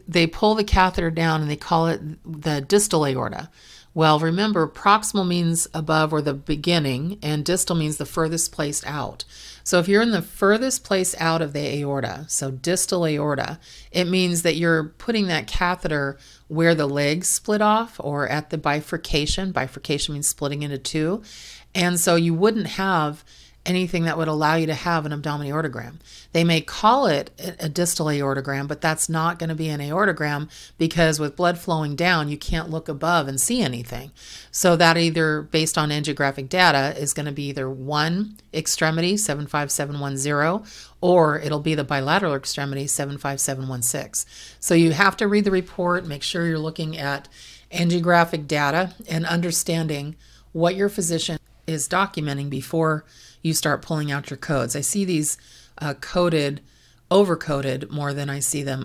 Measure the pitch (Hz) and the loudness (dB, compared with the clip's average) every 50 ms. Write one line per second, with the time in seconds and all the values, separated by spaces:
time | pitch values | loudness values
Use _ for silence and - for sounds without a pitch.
0 | - - 165 175 165 160 - - 214 214 220 220 208 208 - 190 185 185 180 196 | -4 0 2 4 4 4 2 2 2 4 4 2 2 4 4 4 4 4 2 0
1 | 170 165 160 165 165 160 160 156 151 147 147 151 - - 175 160 165 165 160 - | 0 0 0 0 2 2 2 0 0 -2 -4 -6 -2 0 2 2 4 2 0 -2
2 | - 151 156 - - 165 160 147 147 165 151 143 139 - 202 208 208 - 180 156 | -6 -10 -12 -14 -14 -14 -12 -6 -4 -2 -2 -2 2 4 4 4 4 4 2 2
3 | 147 139 131 131 - - - - 160 - _ - - - - - - _ - 160 | 2 2 0 0 -2 -4 -6 -8 -10 -12 _ -20 -20 -20 -20 -20 -20 _ 0 4
4 | 160 156 151 151 160 165 170 190 214 214 202 175 156 156 - - - 202 208 214 | 4 6 6 4 4 2 2 2 0 2 2 2 0 0 -2 0 4 4 4 4
5 | 214 - - 202 185 180 175 175 170 165 165 165 - - - 160 151 156 156 156 | 4 0 0 0 0 2 2 2 2 2 0 0 -2 -4 -6 -4 -2 0 2 2
6 | 156 151 160 151 147 151 139 139 - - 151 151 151 175 175 165 147 135 127 127 | 2 2 0 0 0 0 -2 -2 -4 -4 -4 -2 0 2 2 2 2 0 0 -2
7 | 151 175 208 - - 151 151 151 143 - 180 180 - - 175 165 151 151 151 - | -4 -6 -6 -4 -4 -2 -2 -2 0 0 0 0 0 0 0 0 0 -2 -2 -4
8 | 147 - - 170 160 156 165 160 - - - - 151 147 143 - - 139 147 147 | -8 -6 -2 -2 -2 0 0 -2 -4 -4 -4 -4 -4 -4 -4 -6 -6 -6 -6 -6
9 | 127 - - - - - - - - - - - - - 185 175 165 190 196 214 | -6 -8 -8 -12 -14 -16 -18 -20 -20 -20 -20 -12 -2 2 2 2 4 4 4 4
10 | 233 233 214 175 165 - - - 202 196 214 226 262 262 262 - - - 196 190 | 4 4 2 0 -2 -4 -2 2 4 4 4 4 2 0 -2 -4 -2 0 0 0
11 | 185 - - - 165 165 165 165 160 143 143 143 147 135 135 147 147 139 139 139 | 0 0 -2 0 0 0 2 2 0 -2 -2 -4 -4 -2 -2 -2 -2 -2 -2 -2
12 | - - 87 - 151 - - - 135 135 135 131 - 165 180 180 - - 185 180 | -2 -4 -6 -8 -8 -6 -6 -4 -4 -4 -6 -4 -2 -2 0 0 0 0 0 2
13 | 170 156 151 147 147 151 143 135 - - 151 - - - - - - - - 180 | 2 2 2 0 0 0 0 -2 -2 -4 -8 -10 -16 -20 -20 -20 -18 -4 -2 0
14 | 180 170 185 185 185 175 175 165 170 170 151 160 170 165 165 160 156 156 - - | 0 2 2 2 2 2 2 2 2 0 2 2 4 4 4 2 2 -2 -8 -8
15 | - - 226 220 196 185 160 139 110 - - - 180 175 185 180 - 180 156 143 | -4 -2 0 0 0 0 0 -2 -2 -2 -2 0 0 0 0 -2 -2 -2 -2 -2
16 | 139 139 135 - - - - - _ - 156 160 165 165 170 156 147 139 139 143 | -2 -2 -6 -8 -14 -20 -20 -20 _ -4 0 4 4 6 6 4 2 0 0 0
17 | 143 143 156 180 - - - - - - 208 208 214 208 214 220 226 226 - - | 2 2 0 0 0 -2 -2 -2 0 0 0 2 4 4 4 2 0 -2 -8 -8
18 | - 143 143 143 139 - 135 151 156 - 170 156 - 151 143 151 147 - 180 160 | -6 -4 -2 -2 0 0 0 -2 -2 -4 -6 -4 0 0 0 -2 -2 -4 -6 -6
19 | - - - 147 151 - - 190 190 190 170 127 131 131 - 143 - - 143 147 | -4 -2 0 0 0 0 -2 -2 -2 -2 -2 -4 -4 -4 -8 -10 -6 -4 -4 -2
20 | - - 147 143 147 - - - 147 139 143 147 147 143 139 135 - - - 156 | -2 -4 -4 -4 -4 -4 -4 -2 -4 -4 -4 -4 -6 -6 -6 -8 -6 -4 -2 -2
21 | 156 147 131 117 - - - - - - - - - - - 185 175 175 175 170 | 0 0 -2 -4 -6 -12 -20 -20 -18 -18 -20 -20 -16 -6 -2 0 0 2 2 2
22 | - 185 170 170 170 170 165 160 196 226 226 226 175 - - - 190 196 185 160 | 2 4 4 4 4 2 4 4 4 4 2 2 -2 -4 -4 -2 0 0 2 2
23 | 151 147 151 151 - - - - - - - - - 170 180 185 185 170 180 165 | 0 0 -4 -8 -14 -20 -20 -20 -20 -20 -20 -8 -4 -2 0 0 0 0 0 0
24 | 165 165 151 165 160 156 156 151 156 151 160 165 160 160 147 127 - 180 170 160 | 0 0 0 0 0 0 0 2 2 2 2 2 2 0 -2 -2 -2 0 0 0
25 | 147 151 147 147 143 156 147 143 147 139 143 160 160 143 - 113 117 117 156 - | -2 -4 -6 -6 -4 -4 -4 -4 -4 -4 -2 -2 -4 -4 -6 -10 -12 -14 -16 -18
26 | - - - - - - - 165 170 170 165 160 - - - - - 214 247 277 | -20 -20 -20 -20 -10 -2 0 2 2 4 2 2 0 -2 -4 2 4 4 4 6
27 | 269 190 147 143 143 - - - 147 - - - 165 156 143 175 175 170 - - | 4 2 2 0 -2 -6 -10 -10 -10 -10 -8 -8 -8 -4 -2 0 0 0 0 0
28 | 160 151 147 143 139 139 135 135 131 139 139 135 143 143 151 - - 160 156 156 | 0 0 0 0 0 0 -2 -2 -2 -4 -4 -4 -4 -6 -4 -2 0 0 0 0
29 | - - 160 160 160 170 175 165 165 165 160 156 160 156 151 147 143 147 156 185 | -2 -2 0 0 0 0 -2 -2 -4 -4 -4 -4 -4 -4 -4 -4 -4 -4 0 0
30 | 214 196 170 151 151 147 147 143 151 - - - - - - - 165 160 - 170 | 2 0 0 0 -2 -2 -2 -4 -6 -8 -12 -16 -20 -16 -4 -2 -2 0 2 4
31 | 165 160 151 151 151 143 147 - 180 175 175 170 - 185 165 156 156 147 143 135 | 4 4 4 2 -2 -4 -2 0 0 0 0 0 -2 -2 -2 -2 -2 -2 -2 0
32 | 170 180 180 160 147 147 147 147 - - 175 160 165 165 156 160 - - 147 135 | 0 2 2 2 0 -2 -4 -6 -4 -4 -4 -2 -4 -4 -6 -8 -6 -8 -6 -4
33 | 160 165 175 165 139 139 135 127 - - 240 254 196 131 123 117 117 - 117 117 | 0 2 2 2 0 0 -2 -2 -2 0 0 0 0 -2 -2 -6 -8 -10 -10 -12
34 | 131 147 - - - - - - - - - - - 180 170 165 175 165 165 170 | -12 -14 -18 -20 -20 -20 -20 -20 -16 -8 -2 2 4 4 6 8 6 6 6 6
35 | 170 165 160 170 160 156 156 151 156 - - 156 160 156 - 160 151 151 147 151 | 4 2 2 2 2 2 0 -2 -2 -2 0 0 0 2 0 0 0 0 0 -2
36 | 147 156 139 - 143 139 135 143 135 131 - 185 180 170 143 139 135 143 - 139 | -2 -2 -2 0 0 0 -2 -4 -6 -2 2 4 6 6 6 4 2 0 -2 -4
37 | 143 139 - 151 147 147 139 143 143 139 139 139 131 131 135 131 131 139 151 151 | -4 -4 -4 -4 -6 -6 -6 -6 -6 -4 -4 -4 -6 -6 -6 -8 -6 -2 0 0
38 | 151 165 170 196 214 214 - - - _ - 156 156 - - - 165 160 160 165 | 0 2 0 0 -2 -4 -8 -14 -16 _ -8 -4 -4 -2 0 0 0 2 2 2
39 | 170 180 202 202 - - 143 147 147 - - 147 147 139 - - 143 143 147 143 | 2 2 0 0 0 -2 -2 -4 -4 -4 -2 -2 -2 -2 -2 -2 -2 -4 -4 -4
40 | 139 139 135 135 135 147 147 143 147 165 185 220 214 - - - - - - - | -4 -4 -4 -2 -2 0 2 2 2 2 0 -2 -4 -10 -18 -20 -20 -20 -8 0
41 | - 175 180 175 160 151 147 151 151 147 156 147 147 160 156 151 135 127 147 139 | 2 6 6 6 6 6 4 0 -2 -2 -4 -2 0 0 0 0 0 -2 -2 -2
42 | 135 143 165 202 202 160 143 135 - - - 147 143 139 135 139 139 147 - - | 0 2 2 2 2 0 -2 -2 -4 -6 -6 -6 -4 -4 -4 -4 -4 -4 -2 -2
43 | 143 139 143 139 - 139 139 135 - - 135 131 131 131 131 123 123 - - 139 | -2 -4 -6 -6 -6 -4 -4 -2 -2 -4 -4 -4 -6 -6 -4 -4 -2 -2 -2 -4
44 | - - - - - - - - - - - - - - 175 170 165 160 131 160 | -6 -6 -6 -6 -6 -8 -12 -20 -20 -20 -14 -8 0 4 6 6 6 6 6 4
45 | 202 190 185 - 220 202 208 208 196 202 190 185 180 - - - 175 175 175 180 | 4 4 4 2 2 2 2 2 2 2 2 0 -2 -2 -4 -2 0 0 0 0
46 | 175 160 143 143 - - - 175 170 170 160 156 156 160 156 - 160 156 160 156 | -2 -6 -8 -6 -6 -4 -2 -2 0 0 0 -2 -4 -6 -6 -6 -6 -6 -6 -6
47 | 139 143 139 139 - - - - - - - - - _ 170 170 175 170 175 170 | -4 -4 -4 -6 -8 -12 -20 -20 -20 -20 -20 -20 -18 _ -2 0 2 2 2 2
48 | 165 175 175 170 170 170 170 156 147 139 156 147 147 143 151 175 190 185 - - | 4 4 6 6 6 4 0 -4 -4 -2 0 0 2 2 2 0 0 -2 -6 -12
49 | - - 165 160 165 165 170 170 175 175 165 - - - 165 165 160 151 147 143 | -10 -6 -4 -4 -2 0 0 0 0 0 -2 -2 -2 -2 -2 0 0 -2 -4 -6
50 | 143 151 160 - - - - - - - - 165 170 175 190 196 202 202 202 208 | -6 -10 -12 -16 -20 -20 -20 -20 -20 -10 -2 0 2 2 2 2 0 0 0 -2
51 | 170 165 170 160 - - 160 151 - _ _ _ _ - 160 151 151 - 180 185 | -2 0 -2 -2 -2 -4 -6 -8 -10 _ _ _ _ -6 -6 -4 -4 -2 0 0
52 | 196 190 - 165 151 147 139 139 143 143 143 139 131 - - 165 160 156 151 156 | 0 0 -2 -4 -4 -4 -4 -4 -6 -6 -6 -8 -6 -4 0 0 2 2 0 -2
53 | - - - - - - - _ - 160 151 - - 151 139 - - - 160 151 | -4 -10 -20 -20 -20 -20 -14 _ -2 -2 0 0 0 0 0 -2 -2 -4 -4 -2
54 | 147 147 139 139 - - 139 - - - 151 135 120 120 - 143 139 - - 202 | -2 -2 -4 -4 -6 -8 -10 -8 -4 -2 0 0 0 -2 -2 -4 -4 -2 -2 0
55 | 196 185 175 151 151 - - - - - - - - - _ - 147 147 135 - | 0 0 0 0 0 -2 -4 -6 -10 -18 -20 -20 -20 -20 _ -8 -6 -6 -6 -8
56 | - - - 185 175 175 165 151 143 139 143 147 - - _ _ _ _ _ _ | -10 -2 0 2 2 4 2 2 0 0 -2 -6 -10 -18 _ _ _ _ _ _
57 | _ - 185 196 208 185 165 160 - 156 147 139 135 135 127 139 - - 147 147 | _ 2 4 4 4 4 2 -2 -2 -2 -2 -2 -2 -2 -4 -4 -6 -6 -6 -4
58 | 143 143 139 143 143 143 139 143 139 - - 147 139 139 131 131 | -4 -4 -4 -4 -4 -6 -4 -4 -4 -4 -2 -4 -4 -4 -4 -6